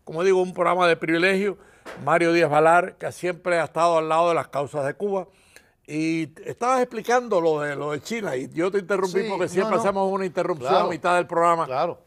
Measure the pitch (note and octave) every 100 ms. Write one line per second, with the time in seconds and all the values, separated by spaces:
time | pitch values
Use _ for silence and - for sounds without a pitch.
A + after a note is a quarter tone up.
0 | - D#3+ F#3+ F#3 F#3 F3+ F3 F3+ F3 E3
1 | D#3+ E3 F#3 F#3+ G3+ F3 - _ - -
2 | C3+ E3+ E3+ E3+ D3+ D3 D#3+ F3 F#3 -
3 | D3+ - F3 E3+ F3+ E3+ D3 D#3+ E3+ D#3+
4 | D#3+ D#3+ E3+ D#3 B2 C3+ C#3 D3 C#3 D3
5 | G3+ F#3+ E3 _ _ - _ _ - D3+
6 | D#3+ E3 D#3 - - - A#3+ C4 B3 A3
7 | A#3 B3 A#3+ F#3 E3 D3+ D3 C#3 D3 D3+
8 | - A#3 F#3 C3 C3 C#3+ F#3 G3+ F3+ G3
9 | F#3+ F#3 A3 F#3+ F3 F3+ A3 G3+ G3+ G3
10 | F#3+ G3 F#3+ F3 F3 D#3+ B2+ F3 F3+ D#3+
11 | F3 F3 E3+ E3+ E3+ E3 C#3+ C3 E3+ -